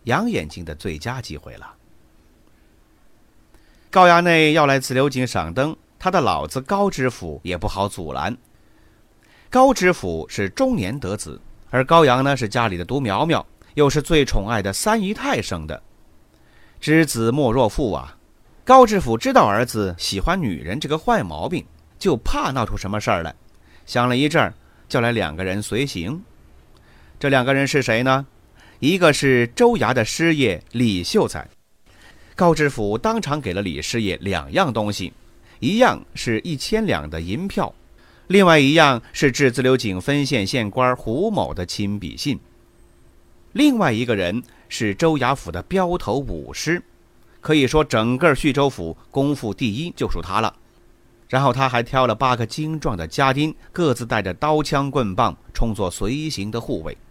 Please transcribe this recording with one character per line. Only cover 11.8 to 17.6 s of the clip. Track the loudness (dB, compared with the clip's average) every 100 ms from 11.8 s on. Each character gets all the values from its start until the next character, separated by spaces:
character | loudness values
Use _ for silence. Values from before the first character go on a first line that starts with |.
高 | 4 6
阳 | 6 4
呢， | 2 0
是 | -2
家 | -2 -2
里 | -4
的 |
独 | -4 -4
苗 | -2 0 0
苗， | -2 -4 _ -8
又 | 0 2
是 | 2
最 | 2 2
宠 | 2 0 0
爱 | -2
的 | -2
三 | -2 0 0
姨 | -2
太 | -4 -4 -4
生 | -4 -8 -8
的。 | -12 -14 _ _ _ _ _ _ -20 -20 -8
知 | 2 4 4
子 | 2 0
莫 | 2 2
若 | 2